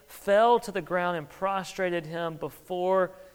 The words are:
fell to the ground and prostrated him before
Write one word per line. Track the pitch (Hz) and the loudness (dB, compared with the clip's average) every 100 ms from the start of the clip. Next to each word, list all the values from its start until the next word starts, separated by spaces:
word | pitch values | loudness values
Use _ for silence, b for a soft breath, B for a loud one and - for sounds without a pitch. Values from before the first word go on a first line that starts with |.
| _ | _
fell | - - 202 233 233 | -10 2 4 6 4
to | 208 | 2
the | 190 | -8
ground | 151 180 175 175 | -4 -2 0 -2
and | 147 | -6
prostrated | - 190 196 180 - 185 170 156 | -6 -4 -2 -6 -4 -2 -2 -4
him | 165 165 160 | -6 -6 -6
before | 151 - - 180 180 190 180 B B | -10 -12 -8 -2 2 2 2 B B